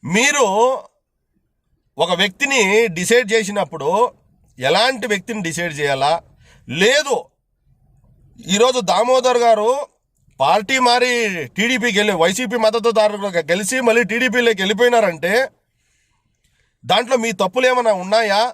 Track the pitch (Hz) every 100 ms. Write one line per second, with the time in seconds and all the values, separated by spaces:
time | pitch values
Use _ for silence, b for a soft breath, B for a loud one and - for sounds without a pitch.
0 | 131 185 269 294 226 196 247 262 - _
1 | _ _ _ _ _ _ _ _ _ -
2 | 170 175 196 190 - 214 196 208 233 165
3 | 180 233 226 220 196 202 175 160 143 190
4 | 247 - _ _ _ _ 127 175 240 262
5 | 220 202 180 214 170 160 175 147 147 135
6 | 143 165 _ _ b b - 135 202 277
7 | 294 208 - _ _ _ _ _ _ _
8 | _ _ _ - - 196 247 254 190 180
9 | 233 254 254 247 233 214 214 269 - _
10 | _ _ _ _ 139 185 208 262 247 247
11 | 247 240 220 180 131 - 226 254 240 202
12 | 208 190 170 190 247 233 220 226 226 220
13 | 214 208 202 170 156 175 208 262 240 226
14 | 226 226 254 240 233 208 190 214 247 240
15 | 208 165 165 214 269 _ _ _ _ _
16 | _ _ _ _ _ _ _ _ 117 190
17 | 233 262 226 196 190 233 254 254 233 190
18 | 185 214 220 196 240